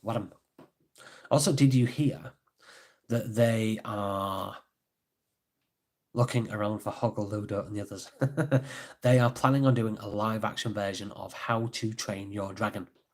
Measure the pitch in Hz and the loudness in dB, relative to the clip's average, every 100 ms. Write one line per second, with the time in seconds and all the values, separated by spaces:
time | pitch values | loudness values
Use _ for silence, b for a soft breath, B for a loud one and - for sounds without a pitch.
0 | 104 113 95 - _ _ - _ _ _ | -2 -4 -4 -14 _ _ -20 _ _ _
1 | B B B 147 147 135 139 127 120 - | B B B 2 4 6 6 6 2 2
2 | 147 - - - _ _ B B B B | 0 0 -12 -20 _ _ B B B B
3 | _ 117 110 110 117 113 110 107 - 104 | _ -4 -2 4 4 4 0 -2 -4 -4
4 | 101 98 98 95 95 104 _ _ _ _ | -2 -2 -2 -4 -6 -10 _ _ _ _
5 | _ _ _ _ _ _ _ _ _ _ | _ _ _ _ _ _ _ _ _ _
6 | _ - 123 123 110 104 104 107 - - | _ 0 2 2 -2 -2 -2 -2 -6 -2
7 | 117 107 104 104 104 101 101 104 98 98 | -4 -2 -4 -4 -4 -4 -4 -8 -8 -12
8 | - - 135 - 139 135 B B B B | -14 -2 -2 0 2 2 B B B B
9 | 123 127 120 123 135 139 135 117 110 104 | 4 6 6 4 2 6 6 4 2 -4
10 | 107 104 110 110 107 - 117 104 101 95 | -6 -2 0 0 -2 -4 -4 -2 -4 -4
11 | 104 104 98 - - 113 113 - 110 113 | -10 -12 -14 -12 -2 -2 -2 -4 -6 -6
12 | - 98 101 104 98 95 107 104 92 _ | -6 -6 -6 -6 -8 -4 -4 -4 -12 _
13 | _ | _